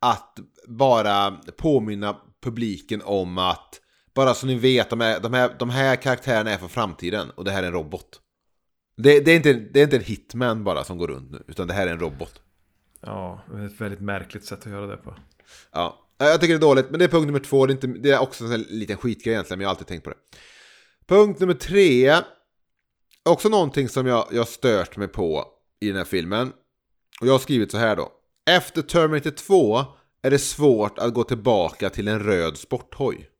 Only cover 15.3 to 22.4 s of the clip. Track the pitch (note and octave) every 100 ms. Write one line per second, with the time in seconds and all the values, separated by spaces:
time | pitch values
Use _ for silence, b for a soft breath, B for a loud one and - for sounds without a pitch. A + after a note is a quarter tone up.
15.3 | _ b b b - E2+ - _ _ C#3+
16.3 | D#3+ E3 E3 D3+ C3+ C3 D#3 F3+ E3 D3+
17.3 | C#3+ C#3 C#3 C3+ C3+ C3+ A#2+ C3+ C3+ B2+
18.3 | - A2+ A#2 - A2 G#2 G2+ B2 G#2+ -
19.3 | A2+ E2+ F#2 G2 F#2 - F2 D2 D2 _
20.3 | b b b b b b b _ F#3+ G#3
21.3 | E3 F3+ F3 - F#3+ F#3+ B2 B2+ D#3+ -
22.3 | _